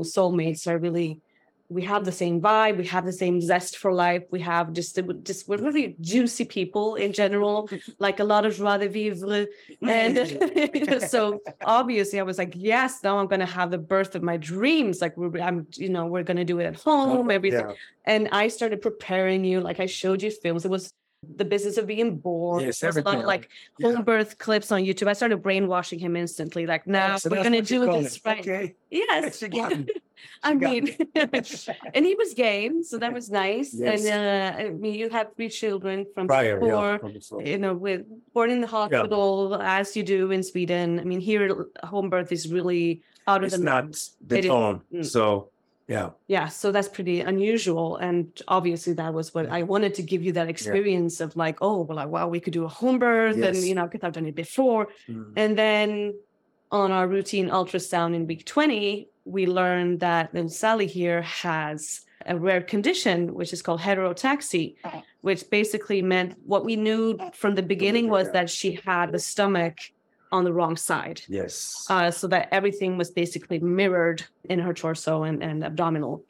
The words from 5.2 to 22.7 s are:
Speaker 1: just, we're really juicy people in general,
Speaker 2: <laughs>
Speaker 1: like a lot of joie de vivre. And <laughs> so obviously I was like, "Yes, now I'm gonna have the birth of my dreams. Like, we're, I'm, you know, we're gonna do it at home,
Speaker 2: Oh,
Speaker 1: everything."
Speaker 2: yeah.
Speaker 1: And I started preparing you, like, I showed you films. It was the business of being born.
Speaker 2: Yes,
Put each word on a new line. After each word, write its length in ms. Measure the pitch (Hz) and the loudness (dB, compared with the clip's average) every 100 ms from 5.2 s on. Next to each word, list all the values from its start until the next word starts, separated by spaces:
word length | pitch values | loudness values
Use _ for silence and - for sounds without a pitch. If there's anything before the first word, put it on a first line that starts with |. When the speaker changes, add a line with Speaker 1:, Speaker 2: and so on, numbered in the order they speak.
Speaker 1:
just, 260 | - 190 - | -8 -10 -4
we're 80 | 208 | -2
really 400 | 269 294 220 165 | 0 0 -2 -4
juicy 420 | 165 233 233 - | 0 2 2 0
people 520 | 226 202 180 208 214 220 | -6 -4 -4 -2 -2 0
in 180 | 202 | -2
general, 520 | 208 202 202 208 208 214 196 | 2 2 2 2 0 -4 -10
Speaker 2:
<laughs> 140 | - - | -12 -2
Speaker 1:
like 220 | 196 196 | -2 0
a 40 | |
lot 200 | 208 208 | 4 4
of 100 | 208 | 4
joie 220 | 202 202 202 | 0 0 2
de 120 | 202 | 0
vivre. 580 | 208 214 175 196 208 202 - - - | -2 -4 -4 -2 -2 -2 -8 -20 -8
And 340 | 226 226 226 254 320 277 339 359 294 294 294 262 | 0 2 4 2 0 0 0 2 0 0 2 0
<laughs> 60 | 196 | 2
so 320 | 240 208 208 226 - | 2 2 -2 -8 -8
obviously 560 | 185 226 247 220 196 202 | 2 4 4 0 0 0
I 40 | |
was 120 | 190 185 | -2 -2
like, 160 | 180 | -4
"Yes, 480 | 175 202 233 262 262 | -2 0 2 2 0
now 160 | 196 202 | 0 0
I'm 80 | 190 | 2
gonna 200 | 190 180 | 0 0
have 240 | 175 175 | -2 -2
the 80 | 180 | -2
birth 360 | 160 190 190 | 0 0 0
of 80 | 180 | -2
my 140 | 175 170 | -2 -2
dreams. 640 | 151 185 262 320 226 175 | -4 0 2 2 2 0
Like, 160 | 170 170 | -4 -4
we're, 240 | 175 165 | -6 -2
I'm, 260 | 180 175 156 - | -2 -2 -6 -8
you 120 | 190 | -4
know, 160 | 180 170 | -2 -2
we're 180 | 180 | -4
gonna 200 | 175 175 | -2 -2
do 140 | 175 175 | 0 0
it 60 | 170 | -2
at 100 | 160 | -2
home, 500 | 311 294 269 262 240 | 2 4 4 2 2
Speaker 2:
Oh, 40 | |
Speaker 1:
everything." 320 | 196 190 120 208 | 2 2 0 -2
Speaker 2:
yeah. 80 | 202 - _ | -8 -18 _
Speaker 1:
And 240 | - 214 214 | 0 2 2
I 160 | 202 220 | 2 0
started 340 | 220 226 202 | 0 -4 -2
preparing 600 | 220 214 - 185 190 190 | -4 -4 -4 0 2 2
you, 160 | 185 185 | 2 0
like, 200 | 175 175 | 0 -4
I 60 | 185 | -4
showed 340 | - 190 190 | -2 -2 0
you 80 | 214 | -2
films. 360 | 214 170 165 185 | -4 -2 -2 -2
It 40 | |
was 220 | 190 185 _ _ _ 160 151 | -4 -4 _ _ _ -20 -6
the 80 | |
business 340 | 185 202 202 208 | 0 0 0 -2
of 80 | 214 | -2
being 300 | 220 233 160 | 0 0 0
born. 460 | 180 170 175 175 | -4 -2 0 0
Speaker 2:
Yes, 160 | 131 | 0